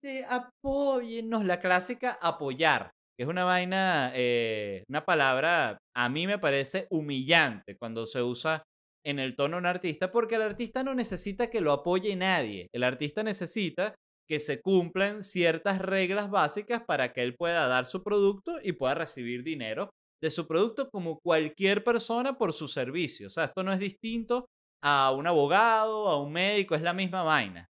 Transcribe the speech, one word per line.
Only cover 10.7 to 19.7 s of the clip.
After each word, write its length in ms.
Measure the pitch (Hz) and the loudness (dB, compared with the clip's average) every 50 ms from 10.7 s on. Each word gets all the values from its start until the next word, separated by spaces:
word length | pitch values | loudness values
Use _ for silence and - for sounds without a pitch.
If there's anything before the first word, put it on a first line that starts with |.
| - 269 262 | -4 -4 -4
no 120 | 269 269 | -2 -2
necesita 560 | 254 233 240 - 175 - 202 196 - 240 233 | -2 -2 -2 -2 -4 -4 -4 -2 -2 -4 -2
que 100 | 233 226 | 0 0
lo 120 | 180 151 143 | 2 2 2
apoye 440 | 143 - 175 180 190 190 214 196 | 2 2 0 0 0 0 -2 -4
nadie. 520 | 185 185 190 190 170 139 110 104 95 87 90 _ | -2 0 2 2 2 0 -2 -4 -8 -10 -8 _
El 120 | 123 123 | 0 0
artista 380 | 127 127 127 151 143 147 - 214 | 0 0 0 -6 -6 -4 -4 -4
necesita 720 | 220 202 - 185 165 - 226 202 170 - - 185 214 214 _ _ _ _ _ _ _ | -2 -2 -4 -4 -4 -2 -2 -2 -2 -2 -2 -4 -4 -4 _ _ _ _ _ _ _
que 120 | 156 151 | -4 -4
se 200 | 151 - 143 - - | -2 -4 -4 -4 0
cumplan 600 | 185 196 185 175 170 165 190 196 202 208 214 196 | 4 4 4 4 2 -2 -2 -2 -2 -2 -4 -6
ciertas 560 | - - 180 175 165 160 160 - 202 196 190 | -4 0 2 2 2 2 2 0 0 -2 0
reglas 520 | 190 190 185 196 190 175 190 202 208 202 | 0 0 0 0 0 0 0 -2 -2 0
básicas 520 | 196 196 165 147 - 208 208 - 240 233 233 | 2 2 2 2 0 -4 -4 -4 -4 -6 -2
para 300 | - 165 139 131 123 - | -2 0 0 0 -2 -2
que 100 | - 123 | -2 -2
él 140 | 123 123 | -2 -2
pueda 300 | - 170 170 170 170 156 | -2 -2 0 0 2 2
dar 200 | 127 127 127 127 | 2 2 2 0
su 160 | 123 - 190 185 | -2 -6 -8 -4
producto 540 | 202 202 208 202 196 208 196 _ - 339 320 - | 0 2 4 4 4 2 0 _ -8 -8 -6 -4
y 100 | 190 170 | -6 -4
pueda 220 | - 135 127 139 | 0 0 0 0
recibir 500 | 156 165 - - - 123 120 120 123 123 | 0 -4 -8 -8 -10 -8 -6 -6 -6 -6
dinero 460 | 156 160 147 120 110 | -8 -8 -6 -6 -6